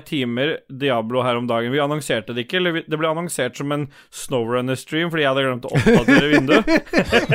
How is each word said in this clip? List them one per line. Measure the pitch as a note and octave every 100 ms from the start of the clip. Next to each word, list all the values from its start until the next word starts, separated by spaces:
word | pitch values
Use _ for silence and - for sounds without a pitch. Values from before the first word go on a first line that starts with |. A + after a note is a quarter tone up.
| D3
timer | D3+ B2 A#2+ D3 D3+ -
Diablo | C3+ C#3 A#2+ A2 B2+
her | B2 A#2+
om | A#2+
dagen. | A#2 A#2
Vi | C#3+
annonserte | C#3+ D3+ C#3+ A#2+ G#2+
det | A#2+ A#2+
ikke, | F#3
eller | F3+ E3
vi, | D#3+
det | D3+
ble | D#3+
annonsert | D#3+ F3 - B2 -
som | C#3+ D3
en | C#3+ - _ -
SnowRunner-stream, | - C3 A2+ B2 B2+ C3 - D#3 E3+
fordi | D#3+ C#3
jeg |
hadde | C3+
glemt | C3+ B2 -
å | D3
oppdatere | D3+ A3 A#2 C#4 -
vinduet. | D4 - C#4+ A3 D#4+ - E4+ - A#3 D4+